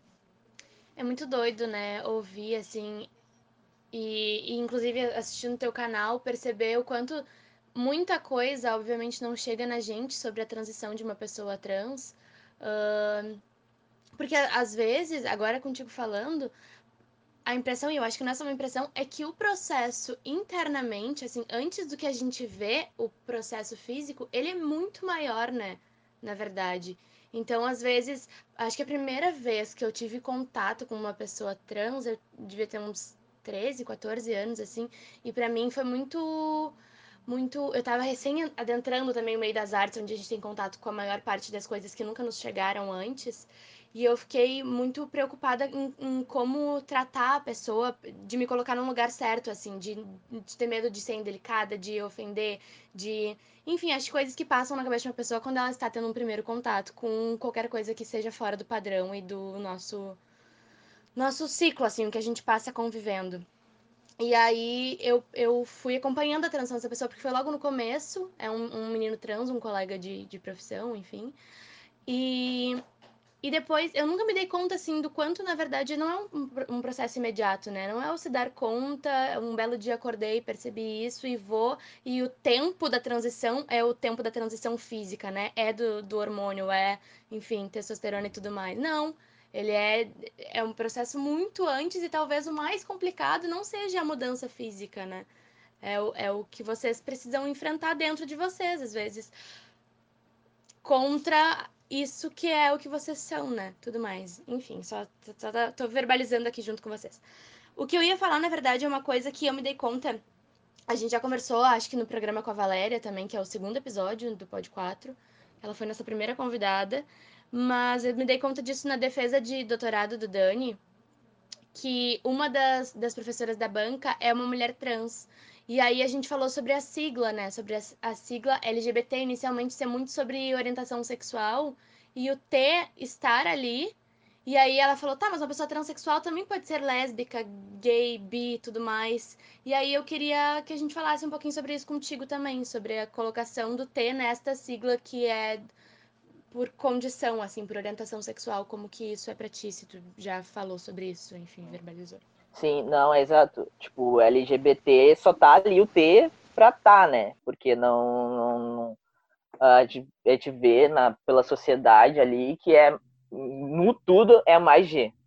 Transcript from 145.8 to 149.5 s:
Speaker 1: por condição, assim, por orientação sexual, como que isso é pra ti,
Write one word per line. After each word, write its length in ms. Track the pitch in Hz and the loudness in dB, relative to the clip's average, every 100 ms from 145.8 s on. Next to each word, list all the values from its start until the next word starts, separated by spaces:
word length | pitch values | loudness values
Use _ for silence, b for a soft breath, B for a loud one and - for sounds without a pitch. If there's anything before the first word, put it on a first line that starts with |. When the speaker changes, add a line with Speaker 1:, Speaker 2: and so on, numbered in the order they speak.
| - _ _ _ _ - _ | -20 _ _ _ _ -20 _
Speaker 1:
por 180 | 240 247 | -6 -6
condição, 720 | - 269 247 262 - 247 226 | -2 0 0 -2 -2 -2 -2
assim, 260 | 196 220 208 | -6 -10 -10
por 80 | 208 | -8
orientação 460 | 202 214 220 220 | -8 -8 -10 -12
sexual, 420 | 208 220 - 202 | -12 -12 -6 -6
como 240 | 196 214 208 | -6 -12 -14
que 240 | - 220 | -12 -10
isso 180 | 208 - | -10 -10
é 60 | 202 | -12
pra 140 | |
ti, 240 | 214 | -12